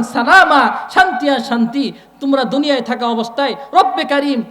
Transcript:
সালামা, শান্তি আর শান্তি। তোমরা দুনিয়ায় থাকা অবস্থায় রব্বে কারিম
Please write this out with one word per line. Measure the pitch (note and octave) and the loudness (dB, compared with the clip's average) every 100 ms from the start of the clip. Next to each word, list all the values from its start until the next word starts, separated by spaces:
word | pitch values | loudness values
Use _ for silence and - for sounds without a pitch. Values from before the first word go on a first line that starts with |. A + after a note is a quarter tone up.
| A#3 | -4
সালামা, | A#3+ A#3 F#4+ F4+ C#4+ A3+ - - | -4 4 4 6 4 2 -2 -2
শান্তি | F#4 F#4 - C#4+ | 2 2 2 -2
আর | C4 A#3 | -2 -2
শান্তি। | A#3+ A3+ C#4 A3+ - - _ | -2 -2 -2 -6 -8 -20 _
তোমরা | C#4 C4+ | -2 0
দুনিয়ায় | A3+ C#4 D4 C4 A#3 | 0 0 0 -2 -2
থাকা | A#3+ A#3+ | -4 -2
অবস্থায় | A#3 A3 - C#4 - - | -2 -4 -4 -4 -4 0
রব্বে | F4 F#4+ F#4 | 2 2 -2
কারিম | - C#4+ C#4+ B3 - | -2 -2 0 -4 -6